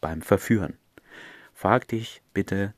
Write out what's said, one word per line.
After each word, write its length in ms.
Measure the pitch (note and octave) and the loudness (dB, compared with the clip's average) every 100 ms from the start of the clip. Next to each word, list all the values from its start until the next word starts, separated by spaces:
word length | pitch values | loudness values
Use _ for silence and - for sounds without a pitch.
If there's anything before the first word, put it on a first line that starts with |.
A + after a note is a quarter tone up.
beim 200 | D#2 D#2+ | -6 -4
Verführen? 560 | - E3 - A2+ E2 - _ - - - - - - | 2 2 4 0 0 -8 _ -20 -20 -20 -20 -20 -20
Frag 320 | - F#2+ A#2 - | -2 2 2 2
dich 340 | A2+ A#2 - _ | -6 -6 -12 _
bitte 400 | - G2 G2 G2 | -4 -2 0 -2